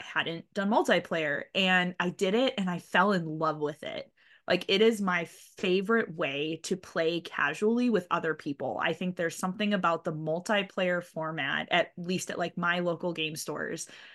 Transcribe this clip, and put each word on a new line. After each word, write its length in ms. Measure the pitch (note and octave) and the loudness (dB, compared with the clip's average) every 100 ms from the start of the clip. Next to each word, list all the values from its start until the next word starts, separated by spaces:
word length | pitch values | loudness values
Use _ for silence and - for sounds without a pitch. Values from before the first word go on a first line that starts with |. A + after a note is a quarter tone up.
hadn't 440 | - - - E3 - | -8 -4 -4 -6 -8
done 180 | - G3 | -4 2
multiplayer, 720 | B3 E4 F#3 F3 E3 D#3 C#3+ - | 2 4 2 2 -2 0 -2 -4
and 400 | F#3 F#3 F#3 F3+ - | 0 4 4 2 0
I 120 | F3+ | -2
did 240 | F3+ F#3+ | 0 2
it, 200 | G#3+ C4 - | 2 2 0
and 100 | F#3 | -2
I 100 | E3+ | -4
fell 340 | - F#3+ G3 | 0 4 4
in 120 | F#3+ | 4
love 340 | D#3+ D#3 D#3 D3+ | 0 -2 -2 -2
with 240 | D3 D#3 | -4 -4
it. 280 | - - - _ _ - - | -8 -8 -10 _ _ -8 0
Like, 200 | F3+ - | 0 4
it 140 | G3 | 4
is 180 | A3 A3 | 6 4
my 240 | G3 F3 E3+ - - - | 2 0 -2 -10 -20 -4
favorite 580 | F#3+ F#3 G3 A#3 - | 2 2 4 2 2
way 460 | D#3 D3+ C#3 D#3 D#3+ | -2 -2 -2 -4 -4
to 120 | - F#3 | -4 -4
play 440 | - F3+ E3 E3+ | -4 0 0 0
casually 640 | E3 - D3 D3+ G#3+ A#3 B3 | -2 -2 -2 2 2 2 4
with 180 | G#3 F3+ | 2 0
other 240 | E3+ D#3+ | -2 0
people. 440 | D#3 - C#3+ C3 - | -2 -4 -6 -4 -2
I 100 | - | -2
think 240 | D#3+ F#3 F3+ | -2 -4 -2
there's 200 | E3 E3 | -4 -2
something 360 | F#3+ F#3 G#3 | -4 -2 0
about 320 | G#3 F3+ E3 | 2 2 0
the 80 | F3 | -2
multiplayer 880 | D#3 D#3 D#3+ F3+ G#3 F#3+ - F#3 F3 | -4 -2 -4 0 0 0 -2 0 0
format, 680 | F3 - D#3 D#3+ C#3 D3+ D3+ | -4 -6 -6 -4 -2 -2 0
at 220 | F3 - - | 2 2 -2
least 340 | F3 F3+ - | -4 -4 -4
at, 80 | - | -4
like, 200 | F3 - | -6 -2
my 220 | F3 F3 | 0 0
local 340 | F3 E3 F3+ | 0 -2 -2
game 220 | E3+ D#3 D#3 | -2 -4 -6
stores, 520 | - D3+ D#3+ E3 - - - | -8 -6 -6 -6 -10 -16 -20